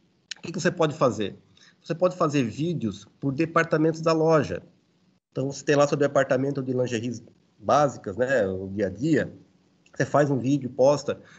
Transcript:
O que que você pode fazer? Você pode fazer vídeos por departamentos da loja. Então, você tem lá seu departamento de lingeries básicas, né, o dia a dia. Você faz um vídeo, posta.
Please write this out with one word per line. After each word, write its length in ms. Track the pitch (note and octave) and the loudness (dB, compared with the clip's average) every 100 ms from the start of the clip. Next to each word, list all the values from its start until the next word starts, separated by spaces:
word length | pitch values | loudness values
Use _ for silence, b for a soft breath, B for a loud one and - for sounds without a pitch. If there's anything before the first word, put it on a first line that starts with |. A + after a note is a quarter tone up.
| _ _ _ - | _ _ _ -14
O 60 | |
que 100 | - | -10
que 80 | F3 | -4
você 100 | E3+ | -4
pode 240 | E3+ D#3 | 0 -2
fazer? 400 | C3+ C3+ G#2 G2 - _ b b b | 2 0 0 -6 -8 _ b b b
Você 140 | - E3 | -10 -2
pode 200 | F3+ F3+ | 0 0
fazer 280 | D#3+ C#3+ | 0 2
vídeos 640 | A#2 G2 E3 D3 A2 F#2 - _ | 0 -2 -4 -2 -4 -6 -14 _
por 140 | C#3 | -6
departamentos 680 | C3+ E3 E3 E3 D#3+ D#3 D#3+ | -2 0 0 2 2 2 0
da 100 | E3 | 0
loja. 500 | D#3+ D#3+ D#3 G2 F2+ - _ _ _ _ _ _ | 2 4 4 2 -4 -10 _ _ _ _ _ _
Então, 180 | C#3 C3+ | -6 -6
você 140 | C#3 | -6
tem 100 | - | 0
lá 100 | C#3+ C#3+ | 4 4
seu 80 | D3 | 2
departamento 680 | C#3 C#3 C3+ B2+ C#3 C#3+ | 2 2 2 2 0 -4
de 100 | B2+ | -4
lingeries 480 | B2+ B2 A#2 A#2+ G#2+ - _ _ _ | -2 -2 -2 -4 -8 -12 _ _ _
básicas, 580 | G2+ C3 D3 A2+ - F#2+ | 2 4 4 0 -10 -4
né, 300 | B2+ C3 F#2+ | 0 2 0
o 220 | F#2 F#2+ | -2 -6
dia 180 | G2 G2 | -4 -4
a 40 | |
dia. 420 | F#2+ D#3 C3+ E2 - - _ _ _ _ | -2 0 0 0 -8 -20 _ _ _ _
Você 120 | - | -6
faz 260 | C#3 C#3+ D3 | 0 2 2
um 80 | C3+ | 0
vídeo, 320 | A#2+ C#3+ B2 | 0 -2 -4
posta. 480 | B2+ C3 D3 - F#2+ B | 2 4 4 -2 -8 B